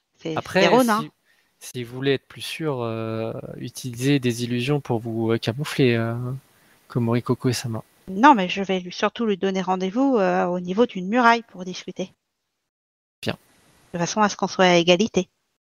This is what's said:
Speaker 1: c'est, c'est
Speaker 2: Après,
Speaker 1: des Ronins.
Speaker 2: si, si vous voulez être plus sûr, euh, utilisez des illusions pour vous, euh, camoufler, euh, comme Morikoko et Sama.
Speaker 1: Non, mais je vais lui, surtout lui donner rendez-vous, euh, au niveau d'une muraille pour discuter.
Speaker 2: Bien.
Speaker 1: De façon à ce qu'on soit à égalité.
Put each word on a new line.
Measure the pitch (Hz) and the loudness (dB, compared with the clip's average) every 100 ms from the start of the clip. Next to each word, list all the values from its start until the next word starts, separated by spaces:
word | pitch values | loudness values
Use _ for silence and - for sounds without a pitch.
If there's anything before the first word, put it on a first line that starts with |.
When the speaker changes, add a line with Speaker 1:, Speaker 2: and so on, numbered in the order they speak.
| _ _ | _ _
Speaker 1:
c'est, | 160 | -8
c'est | 156 | -6
Speaker 2:
Après, | - 185 | -2 2
Speaker 1:
des | 175 | 6
Ronins. | 226 240 202 | 6 4 2
Speaker 2:
si, | 151 - _ _ _ _ - | -2 -14 _ _ _ _ -14
si | 127 | -10
vous | 117 127 | -10 -4
voulez | 139 | 0
être | 135 - | 0 -2
plus | - | -14
sûr, | - - 160 131 | -12 -6 -4 -2
euh, | 117 113 110 110 113 123 - - | -4 -4 -4 -4 -6 -8 -12 -12
utilisez | 127 - 127 120 135 143 | -12 -12 -12 -4 2 2
des | 123 117 | 2 -2
illusions | 120 123 123 147 | -2 -2 0 -2
pour | - 117 | 0 -4
vous, | 117 113 113 | -2 -2 0
euh, | 113 | 0
camoufler, | - 117 151 - 131 117 | 0 -4 -6 2 2 4
euh, | 113 117 123 135 - _ _ _ _ | 0 -4 -6 -8 -12 _ _ _ _
comme | 131 | -2
Morikoko | 117 120 - 123 131 | 0 0 0 -2 0
et | |
Sama. | 117 120 110 - _ - | -2 -4 -8 -10 _ -10
Speaker 1:
Non, | 190 277 | 4 6
mais | 240 180 | 6 2
je | 196 | -4
vais | 196 185 | -4 -4
lui, | 180 | -4
surtout | - 208 - 226 | -4 -4 -2 -2
lui | 190 | -2
donner | 190 190 | -2 -2
rendez-vous, | 185 185 190 214 277 247 | -2 -2 -2 0 2 2
euh, | 185 180 185 | 2 2 0
au | 180 | -2
niveau | 180 190 240 | -4 0 0
d'une | 190 180 | 0 -2
muraille | 240 233 233 | 2 4 4
pour | 220 180 185 | 0 -14 -12
discuter. | 180 - - 185 _ _ _ _ _ _ _ _ _ _ _ | -12 -12 -10 -10 _ _ _ _ _ _ _ _ _ _ _
Speaker 2:
Bien. | - - _ _ _ _ _ | -10 -10 _ _ _ _ _
Speaker 1:
De | 175 | -6
façon | 170 - | -4 0
à | 208 | 0
ce | - | 0
qu'on | 190 | -4
soit | - | 2
à | 185 175 | 6 6
égalité. | 170 175 220 - 185 _ _ _ _ | 6 4 4 0 -4 _ _ _ _